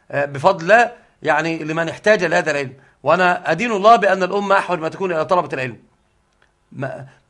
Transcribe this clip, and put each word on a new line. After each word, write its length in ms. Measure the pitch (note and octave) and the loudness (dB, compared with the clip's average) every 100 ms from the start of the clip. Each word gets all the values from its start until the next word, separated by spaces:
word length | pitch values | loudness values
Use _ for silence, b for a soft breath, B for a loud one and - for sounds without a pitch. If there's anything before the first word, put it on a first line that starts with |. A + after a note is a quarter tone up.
| _ | _
آه، 140 | C#3+ | -6
بفضل 380 | C#3+ C#3 F3 F#3 | -4 0 0 0
الله، 300 | E3 A3 A#3 - b _ | 4 4 4 -4 b _
يعني 420 | D3+ D3+ D#3+ E3 | -2 0 -2 -4
لمن 240 | D#3 D#3+ E3 | -6 -4 -6
احتاج 360 | - - G#3+ | -2 0 2
لهذا 260 | E3+ F3 D#3 | 2 0 0
العلم. 260 | C#3+ C3+ - b b | -4 -6 -10 b b
وأنا 480 | C3 A3+ F3+ F3 - | 0 2 2 0 -2
أدين 220 | E3 A#3+ | -2 -2
الله 240 | G#3 G3+ A#3 | 2 4 6
بأن 260 | G3 F#3+ | 4 0
الأمة 360 | F3+ G3+ G3 G3 | 0 -2 2 0
أحوج 200 | - F3 | 2 -4
ما 100 | D#3+ | -4
تكون 240 | E3 F#3 | -6 -4
إلى 120 | D#3+ | -2
طلبة 240 | D3+ F3+ D3 | 0 0 0
العلم. 300 | C#3+ B2+ G#2+ _ _ _ _ _ _ _ _ _ | -6 -8 -10 _ _ _ _ _ _ _ _ _
ما، 340 | B2+ C3+ D#3+ C3+ b _ | -12 -10 -10 -16 b _